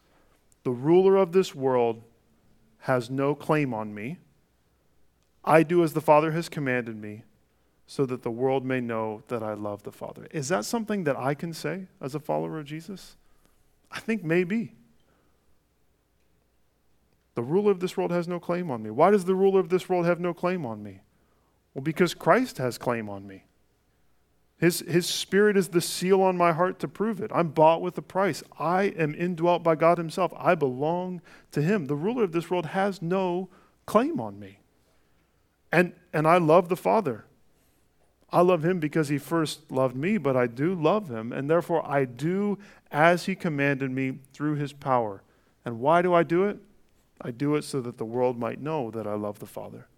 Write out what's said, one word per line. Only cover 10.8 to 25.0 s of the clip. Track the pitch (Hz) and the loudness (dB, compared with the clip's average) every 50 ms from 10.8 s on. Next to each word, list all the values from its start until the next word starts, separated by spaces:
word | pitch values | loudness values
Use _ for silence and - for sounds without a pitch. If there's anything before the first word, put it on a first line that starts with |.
| 220 - 214 202 180 | -4 -4 -4 -2 -2
that | 147 131 113 | -2 -2 -2
I | 120 135 151 | -2 -4 -4
can | 143 - 170 160 | -4 -6 -10 -10
say | - - 147 160 190 190 185 _ - | -8 -8 -8 -8 -10 -12 -16 _ -14
as | - 139 131 | -12 -10 -10
a | 151 | -8
follower | 143 - 151 151 160 165 160 156 | -6 -6 -6 -4 -4 -6 -8 -10
of | 151 | -12
Jesus? | 139 151 160 160 - 196 180 - - - _ _ _ _ _ _ _ _ _ _ _ _ _ _ _ | -12 -14 -14 -14 -14 -16 -18 -18 -20 -20 _ _ _ _ _ _ _ _ _ _ _ _ _ _ _
I | - - | -18 -12
think | - - 226 214 175 | -6 -6 -6 -4 -2
maybe. | 156 165 180 185 165 202 233 208 - - _ _ _ _ _ _ _ _ _ _ _ _ _ _ _ _ _ _ _ _ _ _ _ _ _ _ _ _ _ _ _ _ _ _ _ _ _ _ _ _ _ _ _ _ _ _ _ _ _ _ _ - | 0 0 2 2 0 -2 -4 -4 -6 -10 _ _ _ _ _ _ _ _ _ _ _ _ _ _ _ _ _ _ _ _ _ _ _ _ _ _ _ _ _ _ _ _ _ _ _ _ _ _ _ _ _ _ _ _ _ _ _ _ _ _ _ -8
"The | - 117 | -8 -4
ruler | 127 156 196 208 208 | -2 0 0 2 2
of | 196 185 | 2 0
this | 180 180 - - | -2 -6 -4 -4
world | 175 175 | -4 -2
has | 175 175 170 170 | -2 -2 -2 -4
no | 180 175 | -6 -6
claim | - - 175 175 180 170 | -4 -4 -4 -4 -4 -4
on | 127 113 110 | -6 -6 -6
me." | 107 | -4
Why | 107 123 160 185 | 0 4 6 6
does | 208 208 175 | 6 6 4
the | 175 190 | 2 2
ruler | 185 196 196 190 190 | 4 4 4 4 4
of | 180 160 | 2 2
this | 180 180 - - | 0 -2 0 0
world | 185 180 170 | 0 0 2
have | 170 175 160 | 2 0 0
no | 175 175 170 | -2 -4 -4
claim | - - 175 185 185 151 | -4 -2 -2 -2 -2 -4
on | 117 110 104 | -6 -8 -8
me? | 104 101 101 98 _ _ _ _ _ _ _ _ _ _ _ _ _ _ - | -12 -14 -16 -16 _ _ _ _ _ _ _ _ _ _ _ _ _ _ -12
Well, | 139 135 | -8 -6
because | 156 156 - 180 170 - | -4 0 2 2 0 0
Christ | - - 165 170 233 262 240 - - | 0 2 4 4 4 4 0 -4 -4
has | 135 123 113 - | -4 -4 -4 -4
claim | - 131 120 117 110 104 | -4 -4 -2 -2 -4 -8
on | 101 98 98 101 | -10 -12 -12 -14
me. | 98 95 _ _ _ _ _ _ _ _ _ _ _ _ _ _ _ _ _ _ _ _ _ _ _ - | -18 -20 _ _ _ _ _ _ _ _ _ _ _ _ _ _ _ _ _ _ _ _ _ _ _ 0
His, | - 170 170 - | 2 2 2 0
his | - - 147 175 | -2 -2 0 0